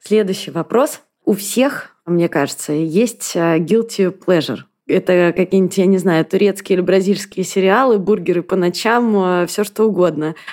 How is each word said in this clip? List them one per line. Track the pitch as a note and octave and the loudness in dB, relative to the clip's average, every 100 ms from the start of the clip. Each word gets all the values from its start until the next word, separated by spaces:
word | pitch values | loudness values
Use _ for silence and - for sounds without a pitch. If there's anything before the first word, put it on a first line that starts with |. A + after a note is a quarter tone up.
Следующий | - G#3+ F#3+ F#3+ D3+ | -2 0 0 -4 -6
вопрос. | D#3 - A#3 D4+ - _ _ | -8 -2 0 0 -4 _ _
У | - | -2
всех, | G3+ - - C4+ - - _ - | -2 -2 0 0 -2 -12 _ -2
мне | F3 E3+ | 0 0
кажется, | D#3+ C#3 - - | 0 -4 -6 -6
есть, | D3+ D#3+ F3 A#3 - - | -4 -2 0 0 -4 -8
э, | F3 E3+ E3 | -2 0 0
guilty | D#3 A3+ A3+ - F#3 F#3 | 0 0 0 -2 -2 -2
pleasure. | - E3+ - G#2 - _ - | 0 0 0 -8 -12 _ -4
Это | F#3 F#3 F3+ F3 | -2 2 2 2
какие-нибудь, | F#3 F#3 F#3+ F3+ G3 | 0 0 0 0 2
я | F#3 | 2
не | F#3+ | 2
знаю, | F3+ D#3+ | 2 0
турецкие | D#3 F#3+ G3+ G3 - F#3 | 0 0 0 0 -2 -2
или | |
бразильские | F3+ F#3+ F#3+ F3+ - F3+ | 2 2 2 -2 -4 -8
сериалы, | F3+ G3 F#3+ A3 C4 G#3 | -4 0 2 2 2 2
бургеры | F3+ G#3 E3+ F3 | 2 0 0 -2
по | E3+ F#3 | -2 0
ночам, | F3 F3 - A#3+ A#3 G3+ | 0 0 0 2 2 2
э, | F#3 F3+ E3+ | 2 0 -2
всё | - | -4
что | G3+ - | -4 0
угодно, | A3 F3 F3+ D3+ D#3 D#3+ - | 0 2 0 0 -6 -8 -14